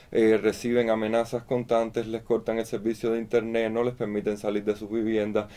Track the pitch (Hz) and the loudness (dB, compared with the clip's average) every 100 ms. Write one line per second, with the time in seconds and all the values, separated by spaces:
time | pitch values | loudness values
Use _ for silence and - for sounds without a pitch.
0 | - - 110 110 104 98 120 120 113 110 | -4 2 4 4 2 -2 0 2 2 0
1 | 110 117 113 120 120 123 120 117 113 110 | 2 0 0 -4 -2 -2 0 0 0 -2
2 | 110 113 - 113 110 113 113 113 107 110 | -4 -6 0 0 0 -2 -2 -4 -2 -2
3 | 117 113 110 120 110 113 113 113 120 123 | -2 -2 0 0 2 0 0 0 -2 -2
4 | 110 104 104 104 107 104 104 104 104 113 | -4 -2 -2 -2 -2 -2 0 -4 -4 -2
5 | 110 110 104 107 104 | 0 0 0 0 -2